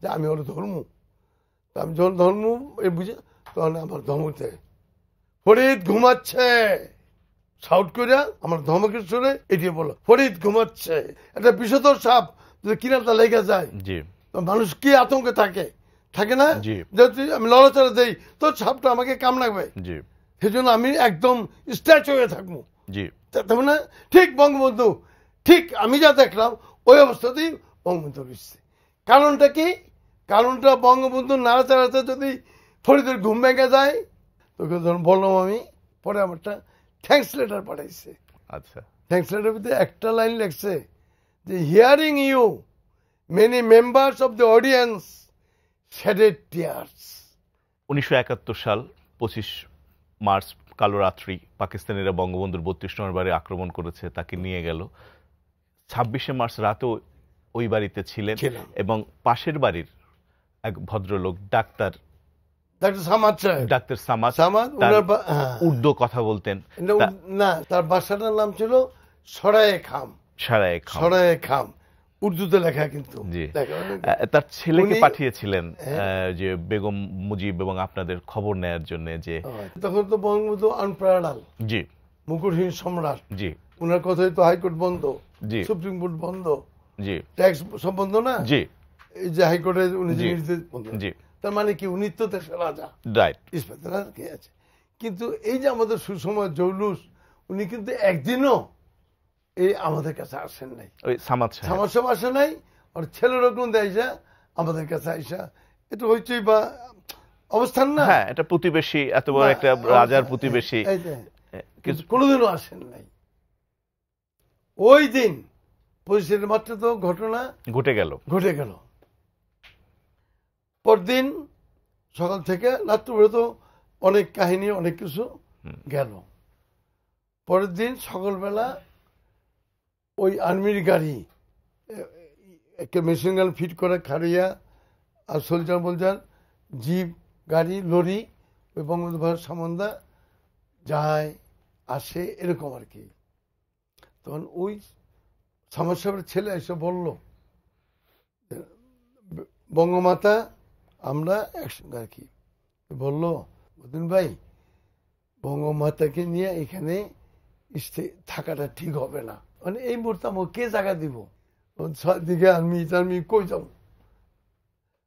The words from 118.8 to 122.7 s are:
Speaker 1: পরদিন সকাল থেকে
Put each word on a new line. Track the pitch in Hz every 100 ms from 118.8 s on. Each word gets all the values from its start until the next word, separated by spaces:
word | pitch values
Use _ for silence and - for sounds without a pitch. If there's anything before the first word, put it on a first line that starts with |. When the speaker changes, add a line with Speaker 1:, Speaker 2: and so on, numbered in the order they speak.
| _ _ _ _ _ _ _ _ - _ _ _ _ _ _ _ _ _ _ _
Speaker 1:
পরদিন | 214 220 180 254 262 330 285 _ _ _ _ _ _
সকাল | - 175 196
থেকে | 165 180 247